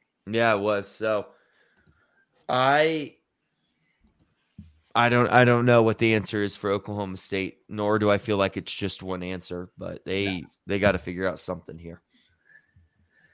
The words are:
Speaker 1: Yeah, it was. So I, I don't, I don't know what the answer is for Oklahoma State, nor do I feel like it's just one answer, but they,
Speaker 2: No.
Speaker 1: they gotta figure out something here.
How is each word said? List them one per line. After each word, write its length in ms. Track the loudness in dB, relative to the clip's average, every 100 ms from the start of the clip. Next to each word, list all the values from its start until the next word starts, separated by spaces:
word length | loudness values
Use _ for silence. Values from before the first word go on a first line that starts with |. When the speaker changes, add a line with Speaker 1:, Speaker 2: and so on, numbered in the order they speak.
| _ _ -4
Speaker 1:
Yeah, 260 | 0 2
it 60 | 2
was. 280 | 2 -2 -4
So 380 | -6 -2 -2 -4 _ _ _ _ _ _ _ _ _ _ _ -4
I, 680 | 0 4 4 2 -2 -8 -14 _ _ _ _ _ _ _ _ _ _ _ _ _ -20 -20 _ _
I 140 | 0 2
don't, 200 | 4 4
I 160 | 6
don't 220 | 6 6 6
know 160 | 6
what 160 | 6 4
the 160 | 2
answer 280 | 2 0 -2
is 120 | -4
for 160 | -4 -2
Oklahoma 460 | -2 -4 -6 -6 -8
State, 420 | -8 -6 -6 -8 -12
nor 300 | -4 0 2
do 120 | 2
I 80 | 2
feel 180 | 0 0
like 200 | 0 -4
it's 160 | -8
just 300 | -6 -8 -8
one 200 | -8 -8
answer, 480 | -8 -10 -10 -10 -12 -12
but 280 | -12 -12
they, 380 | -6 -4 -2 -4
Speaker 2:
No. 60 | -8 _ -6
Speaker 1:
they 120 | 0
gotta 200 | 2 0
figure 280 | -4 -4 -4
out 140 | -4
something 380 | -8 -10 -12 -16
here. 220 | -18 -20 _ _ _ _ _ -20 _ _ _ _ _ _ _